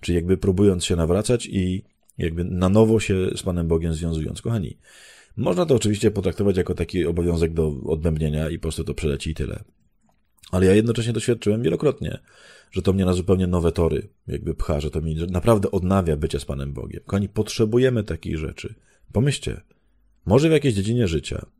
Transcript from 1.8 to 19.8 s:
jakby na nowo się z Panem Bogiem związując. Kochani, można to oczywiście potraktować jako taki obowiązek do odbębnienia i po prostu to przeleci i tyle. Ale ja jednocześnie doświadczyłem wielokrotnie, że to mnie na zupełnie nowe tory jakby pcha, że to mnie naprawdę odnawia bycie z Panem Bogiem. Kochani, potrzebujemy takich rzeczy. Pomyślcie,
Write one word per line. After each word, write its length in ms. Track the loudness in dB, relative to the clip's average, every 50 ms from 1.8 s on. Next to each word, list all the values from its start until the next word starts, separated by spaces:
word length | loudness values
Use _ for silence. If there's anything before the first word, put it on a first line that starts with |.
| -6 _ _ _ _ _ _ -6
jakby 260 | -6 -4 -4 -4 -4
na 260 | -4 -2 0 2 4
nowo 300 | 6 6 6 6 6 2
się 280 | 2 0 0 0 0 -2 -4
z 80 | -4 -4
Panem 240 | -4 -2 -2 0 2
Bogiem 260 | 2 0 2 0 -2
związując. 480 | -2 -4 -4 -2 -4 -4 -6 -8 -8
Kochani, 360 | -6 -4 -4 -4 -4 -6 -10 _ _ -20 -20 -20 -20 -20 -20 -20 -20 _ _ -4
można 280 | -2 -2 0 0 2
to 100 | 2 2
oczywiście 360 | 2 2 0 -2 2 2 0
potraktować 460 | 0 2 -2 -2 -2 0 0 2 2 2
jako 180 | 0 -2 -2
taki 300 | -4 -4 -2 -2 -2 0
obowiązek 480 | 0 0 0 0 0 2 2 0 0 2
do 140 | 0 0 0 -2 -4 -4
odbębnienia 640 | -4 -4 0 0 -2 0 0 -2 -2 -2 -2 -2 -4
i 80 | -6 -6
po 40 |
prostu 220 | -6 -6 -6 -6 -6
to 100 | -6 -6
przeleci 360 | -4 -2 -4 -4 -2 -4 -8
i 60 | -6
tyle. 280 | -6 -6 -6 -6 -10 -14 _ _ _ _ _ _ _ _ _ _ _ _ _ _ _ -16 -4
Ale 140 | 0 2 4
ja 100 | 6 6
jednocześnie 380 | 6 4 2 0 -2 -2 -2 -2
doświadczyłem 500 | -2 0 0 -2 0 2 0 0 2 0
wielokrotnie, 560 | 0 0 2 0 0 -2 -2 -6 -8 -8 -10 _ _ _ -20 -20 -20 -20 -20 _ _
że 100 | -8 -2
to 120 | 0 2 2
mnie 120 | 4 4
na 80 | 2 2
zupełnie 340 | 0 2 2 2 2 4 2
nowe 240 | 2 2 2 2
tory 380 | 2 2 0 0 0 -2 -6 -8 _ _ _ -8
jakby 280 | -8 -6 -4 -6 -4
pcha, 240 | -4 -2 -2 -2 -2
że 120 | -2 -4
to 100 | -4 -4
mnie 240 | -4 -4 -4 -4 -6 -4
naprawdę 420 | -4 0 2 4 2 4 2 0
odnawia 460 | -2 -2 0 2 2 2 2 2 0 0
bycie 220 | -2 -4 -4 -6
z 60 | -6
Panem 280 | -6 -8 -6 -6 -8 -8
Bogiem. 300 | -10 -10 -10 -12 -14 -8
Kochani, 240 | -4 -2 -2 -2 -2
potrzebujemy 720 | -2 -4 -4 -4 0 -2 0 2 2 2 2 2 2 0 -2
takich 340 | -4 -6 -8 -6 -6 -6 -6
rzeczy. 380 | -6 -8 -10 -10 -12 -14 -14 _ _ _ _ _ _ _
Pomyślcie, 500 | -2 0 2 2 0 -2 -4 -8 -8 -8 -14 _ _ _